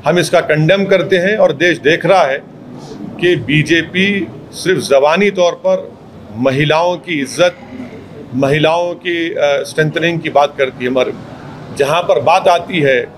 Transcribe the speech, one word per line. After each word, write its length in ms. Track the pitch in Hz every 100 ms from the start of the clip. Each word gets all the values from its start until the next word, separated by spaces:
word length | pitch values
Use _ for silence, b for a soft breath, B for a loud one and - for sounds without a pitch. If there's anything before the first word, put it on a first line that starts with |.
हम 140 | 147 175
इसका 220 | 170 175
कंडेम 440 | 160 151 156 196
करते 320 | 196 196 143 185
हैं 200 | 185 214
और 160 | 185
देश 260 | 135 175 151
देख 280 | 131 165 165
रहा 160 | 190
है 200 | 147 143 - - - - B B - -
कि 160 | 175 170
बीजेपी 920 | 113 151 151 165 156 180 196 202 165 - -
सिर्फ 280 | - 170 175
ज़बानी 500 | 117 139 147 170 202
तौर 220 | 190 175
पर 400 | 170 185 185 - - - - - 107
महिलाओं 600 | 131 135 151 156 175 175
की 240 | 175 156
इज्जत, 360 | 131 - 175 175 - - - - - - -
महिलाओं 600 | 123 135 151 156 170 175
की, 360 | 170 180 170 165
अ, 320 | 170 147 139
strengthening 580 | - - 156 160 165 165
की 100 | 156
बात 240 | 135 143 -
करती 260 | 131 131
है, 60 | 123
मगर 220 | 127 127 - - - - - - -
जहाँ 260 | 139 165
पर 180 | 180 170
बात 280 | 135 185 185
आती 320 | 175 175 180
है 280 | 143 127 120